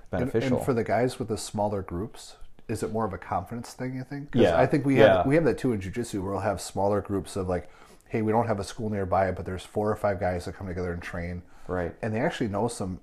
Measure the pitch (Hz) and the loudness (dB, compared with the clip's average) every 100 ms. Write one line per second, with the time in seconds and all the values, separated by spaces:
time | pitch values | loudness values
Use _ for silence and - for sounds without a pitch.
0 | - 90 - 113 131 127 - 117 - 104 | -6 -2 0 0 2 0 2 0 2 2
1 | 127 - 113 104 - 107 104 101 92 87 | 2 -2 -4 -4 -4 -2 0 -2 -4 -6
2 | 113 - - - - - - 110 - 110 | -6 -10 -18 -16 -16 -12 -6 -4 -2 -2
3 | 107 90 - 98 101 120 - - 127 131 | -2 -4 -4 -4 -4 -8 -10 -8 -8 -6
4 | 127 143 143 120 98 82 127 151 135 127 | -8 -10 0 4 6 6 4 4 4 8
5 | 107 92 131 156 143 101 131 107 95 110 | 8 8 6 4 4 2 0 0 -2 -6
6 | 117 104 95 98 101 92 - 98 101 101 | -4 -4 -2 -2 0 -2 -4 0 2 2
7 | 98 98 80 101 90 90 - - - - | 0 -4 -2 -4 -2 -2 -4 -18 -20 -20
8 | - 117 107 110 110 101 98 - 110 104 | -4 -2 2 2 2 0 -4 -6 -4 -2
9 | 92 92 95 92 - 92 - 110 107 104 | 0 2 2 0 -6 -8 -6 -2 0 2
10 | 104 95 92 90 98 - 95 87 90 87 | 0 0 0 -2 -4 -8 -8 -4 -4 -6
11 | - 92 87 87 - - - 90 85 - | -8 -8 -6 -8 -12 -14 -6 -2 -2 -4
12 | 113 107 165 - 117 101 117 - 95 92 | -4 0 -2 0 -2 0 -2 -2 -6 -8